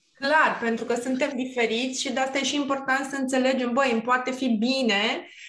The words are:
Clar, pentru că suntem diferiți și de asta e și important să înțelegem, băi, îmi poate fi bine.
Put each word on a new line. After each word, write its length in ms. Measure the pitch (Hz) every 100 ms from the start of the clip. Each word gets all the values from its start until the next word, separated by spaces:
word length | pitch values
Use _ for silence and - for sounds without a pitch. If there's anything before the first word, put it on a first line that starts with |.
| _
Clar, 440 | - 269 311 254 -
pentru 240 | 233 226 226
că 100 | 233
suntem 360 | 262 262 302 247
diferiți 680 | 254 247 220 226 262 262
și 120 | 277
de 60 | 247
asta 180 | 262 277
e 60 |
și 120 | 262 294
important 500 | 269 269 269 269 285
să 100 | 277
înțelegem, 540 | 254 262 254 247 240
băi, 180 | 240 262
îmi 100 | 226
poate 300 | 233 254 254
fi 160 | 254 262
bine. 760 | 220 240 269 233 202 220 330 - -